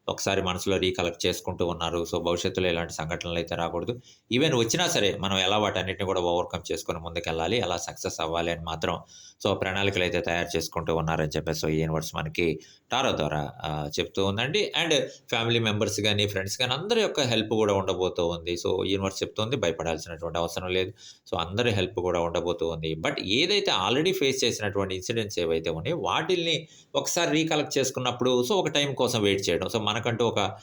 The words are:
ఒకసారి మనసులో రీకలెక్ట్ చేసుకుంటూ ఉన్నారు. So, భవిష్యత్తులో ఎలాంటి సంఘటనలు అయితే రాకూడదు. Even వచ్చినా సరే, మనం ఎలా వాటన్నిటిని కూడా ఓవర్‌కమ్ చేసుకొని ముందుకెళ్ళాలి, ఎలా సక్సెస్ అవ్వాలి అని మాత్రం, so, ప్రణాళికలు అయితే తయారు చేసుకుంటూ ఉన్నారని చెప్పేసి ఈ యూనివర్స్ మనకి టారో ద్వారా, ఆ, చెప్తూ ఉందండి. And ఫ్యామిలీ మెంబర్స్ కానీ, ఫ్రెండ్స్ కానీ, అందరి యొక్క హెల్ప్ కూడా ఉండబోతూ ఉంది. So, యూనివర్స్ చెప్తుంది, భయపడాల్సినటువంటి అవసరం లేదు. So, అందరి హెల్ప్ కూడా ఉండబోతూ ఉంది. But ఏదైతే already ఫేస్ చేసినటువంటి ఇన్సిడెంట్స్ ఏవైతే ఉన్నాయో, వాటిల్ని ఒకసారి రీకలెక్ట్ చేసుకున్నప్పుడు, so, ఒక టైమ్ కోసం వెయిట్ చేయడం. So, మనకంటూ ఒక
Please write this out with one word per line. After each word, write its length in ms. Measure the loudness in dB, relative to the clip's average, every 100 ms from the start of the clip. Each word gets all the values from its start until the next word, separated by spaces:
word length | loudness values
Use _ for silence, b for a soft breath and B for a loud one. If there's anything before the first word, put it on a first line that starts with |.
| -6
ఒకసారి 340 | -2 0 0
మనసులో 360 | 2 0 2 2
రీకలెక్ట్ 440 | 2 2 -2 0
చేసుకుంటూ 440 | -2 -2 -4 -2 -2
ఉన్నారు. 320 | -2 -2 -2
So, 140 | -2 -2
భవిష్యత్తులో 460 | 0 0 0 0 0
ఎలాంటి 240 | 0 -2
సంఘటనలు 460 | -6 -4 -4 -4 -4
అయితే 160 | -2 -2
రాకూడదు. 380 | -2 -2 -4 -6 B B B
Even 220 | 2 4 4
వచ్చినా 320 | 2 2 2
సరే, 240 | 2 2 2
మనం 180 | 0 2
ఎలా 180 | 4 4
వాటన్నిటిని 500 | 2 0 -2 -2 0
కూడా 160 | 0
ఓవర్‌కమ్ 420 | 2 2 0 -4 -4
చేసుకొని 360 | -6 -4 -6
ముందుకెళ్ళాలి, 560 | -4 -4 -2 0 0 0
ఎలా 180 | 0 -2
సక్సెస్ 400 | -4 -6 -6 -4
అవ్వాలి 320 | -2 0 0
అని 140 | -2 -4
మాత్రం, 320 | -2 -2 -2 B B B B
so, 100 | 0 0
ప్రణాళికలు 500 | 0 0 2 2 2
అయితే 160 | 2
తయారు 280 | 0 0 0
చేసుకుంటూ 440 | -2 -2 -4 0 0
ఉన్నారని 380 | 2 0 0
చెప్పేసి 320 | 0 -2 -2 0
ఈ 120 | 2
యూనివర్స్ 320 | 2 0 -2
మనకి 340 | -6 -4 0 0 0 B B -4
టారో 220 | 0 0
ద్వారా, 280 | 2 0 0 -4 -6
ఆ, 80 | -6 -4 -4
చెప్తూ 300 | -4 -4 0 0
ఉందండి. 360 | 0 0 0 0
And 200 | 0 2 2 0 B -4
ఫ్యామిలీ 340 | 0 2 2
మెంబర్స్ 380 | 2 2 0 0
కానీ, 240 | 2 2 2
ఫ్రెండ్స్ 300 | 0 -4 -2
కానీ, 160 | -2
అందరి 280 | -2 0 2
యొక్క 200 | 2 2 2
హెల్ప్ 280 | 2 2 2
కూడా 200 | 4 4
ఉండబోతూ 500 | 2 2 0 2 0
ఉంది. 280 | 0 -4 -2
So, 160 | 0 0 0
యూనివర్స్ 340 | 0 0 -2
చెప్తుంది, 380 | -6 -4 -2 0
భయపడాల్సినటువంటి 800 | 0 0 -2 -2 -6 -8 -4 -2
అవసరం 300 | -2 -2 -2
లేదు. 200 | 0 0 -6 B B -6
So, 100 | -4
అందరి 360 | -2 0 2
హెల్ప్ 260 | 2 0 0
కూడా 220 | 0 0
ఉండబోతూ 460 | 0 0 -2 -2 -2
ఉంది. 240 | -2 -4 -2
But 200 | -2 -2 0
ఏదైతే 400 | 2 2 2 0 2
already 360 | 2 2 2
ఫేస్ 260 | 2 0 2
చేసినటువంటి 540 | 0 0 -2 0 -2 -2
ఇన్సిడెంట్స్ 440 | -2 -2 -2 -2
ఏవైతే 300 | 0 0 0
ఉన్నాయో, 260 | -4 -4 -2
వాటిల్ని 540 | 0 0 0 0 0 -2 B B B -2
ఒకసారి 360 | 0 0 2
రీకలెక్ట్ 440 | 2 2 0 0 0
చేసుకున్నప్పుడు, 560 | 0 0 -2 0 2 4
so, 140 | 4 2
ఒక 140 | 2
టైమ్ 240 | 2 0 2
కోసం 260 | 2 4
వెయిట్ 220 | 4 2
చేయడం. 260 | 2 0 0
So, 120 | -2
మనకంటూ 420 | 0 0 0 0 2
ఒక 140 | 2 0 B